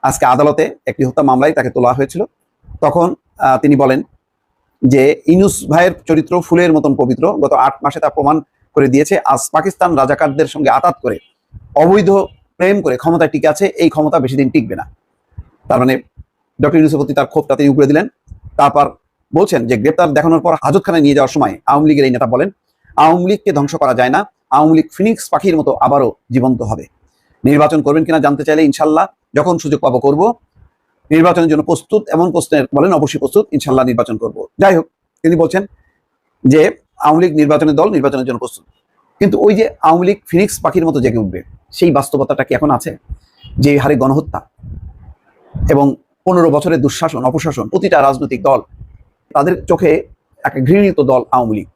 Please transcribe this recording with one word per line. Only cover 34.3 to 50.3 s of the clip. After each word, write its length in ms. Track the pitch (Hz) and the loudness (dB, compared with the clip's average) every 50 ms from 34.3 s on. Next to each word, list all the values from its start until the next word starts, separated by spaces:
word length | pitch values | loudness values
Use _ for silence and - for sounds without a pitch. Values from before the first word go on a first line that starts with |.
| - - - - _ - | -8 -10 -14 -14 _ 0
যাই 180 | 196 196 190 | 2 2 2
হোক, 100 | 165 160 _ _ _ _ _ _ _ | 2 -2 _ _ _ _ _ _ _
তিনি 140 | - 165 170 | -2 0 0
বলছেন 300 | 160 165 160 175 190 202 202 _ _ _ _ _ _ _ _ _ _ _ _ _ _ - | 2 0 0 0 -4 -6 -6 _ _ _ _ _ _ _ _ _ _ _ _ _ _ 0
যে 340 | 131 135 156 151 202 214 _ _ _ _ _ | 2 4 4 4 2 0 _ _ _ _ _
আওয়ামী 260 | - 147 151 165 180 | 0 2 2 2 2
লীগ 120 | 180 151 | 0 2
নির্বাচনের 380 | 156 151 143 151 147 156 151 147 | 0 0 2 2 0 2 0 2
দল, 160 | 143 165 214 | 2 0 0
নির্বাচনের 360 | 214 147 131 139 131 135 127 | 0 0 -2 0 -2 -2 -6
জন্য 120 | 123 123 117 | -6 -8 -8
প্রস্তুত। 260 | 127 120 - - _ _ _ _ _ _ _ _ _ _ _ _ | -10 -12 -14 -18 _ _ _ _ _ _ _ _ _ _ _ _
কিন্তু 220 | - 196 - - | -2 0 0 2
ওই 140 | - 208 214 | 2 2 2
যে 160 | 196 220 - - _ | 2 0 -2 -4 _
আওয়ামী 260 | - 156 160 170 180 | 0 2 2 2 2
লীগ 120 | 180 202 - _ - | 0 -2 -4 _ -4
ফিনিক্স 300 | - 160 202 202 - - | 0 0 0 0 -4 -6
পাখির 260 | - 165 - 180 160 | -6 -2 -2 0 -2
মতো 140 | 160 151 143 | 0 0 0
জেগে 180 | 120 131 110 117 | 0 0 0 -2
উঠবে, 240 | 107 95 90 90 - - - - _ _ | -4 -4 -8 -12 -16 -16 -20 -20 _ _
সেই 200 | - - 185 170 | -4 0 0 2
বাস্তবতাটা 540 | 139 139 135 - - 139 135 - 143 - 135 | 2 0 -2 -2 -2 -4 -2 -2 -2 -4 -4
কি 100 | - 131 | -4 -2
এখন 160 | 120 151 151 | -2 0 0
আছে? 260 | 131 117 - 160 - - _ _ - _ _ _ _ _ - - - - | -2 -2 -4 -8 -14 -14 _ _ -18 _ _ _ _ _ -20 -14 -6 0
যে 200 | 131 143 143 139 | 0 2 2 2
হারে 180 | 123 143 147 | 2 0 0
গণহত্যা 440 | 123 127 135 135 151 - - - - - _ _ _ - - - - - - - - - - - _ _ _ _ _ _ _ - - - - | 0 0 0 0 -2 -2 -6 -12 -14 -14 _ _ _ -20 -18 -18 -16 -18 -20 -20 -20 -20 -20 -20 _ _ _ _ _ _ _ -10 -6 -2 0
এবং 240 | - 139 143 139 131 - _ _ _ _ _ | 2 2 2 0 -2 -4 _ _ _ _ _
পনেরো 260 | 185 185 180 170 165 | 0 2 2 2 2
বছরের 300 | 139 147 147 185 165 151 | 2 0 0 0 -2 0
দুঃশাসন, 440 | 123 139 - - 165 160 160 120 123 | -2 -2 -2 -2 -6 -4 -4 -4 -4
অপশাসন, 440 | 131 127 156 - 160 139 - 107 110 | -4 -4 -2 -4 -4 -6 -6 -8 -4
প্রতিটা 340 | - 185 165 196 175 147 | -4 -4 -2 2 2 2
রাজনৈতিক 400 | 139 139 135 127 151 127 135 117 | 2 2 0 -2 -6 -6 -8 -4
দল, 180 | 95 139 135 117 - _ - - - - - - _ _ _ _ _ _ - | 0 0 0 0 -2 _ -20 -20 -20 -20 -20 -20 _ _ _ _ _ _ -2
তাদের 320 | 143 147 180 185 - - | -2 0 0 -2 -4 -2
চোখে 380 | - 170 160 185 160 151 - - - - _ _ _ | -4 -2 0 2 0 0 0 -2 -8 -20 _ _ _